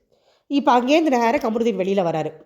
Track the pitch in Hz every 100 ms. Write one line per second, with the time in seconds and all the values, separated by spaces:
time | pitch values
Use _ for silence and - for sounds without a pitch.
0 | _ _ _ _ - 277 269 247 247 311
1 | 320 254 233 285 247 220 233 190 185 196
2 | 170 160 151 -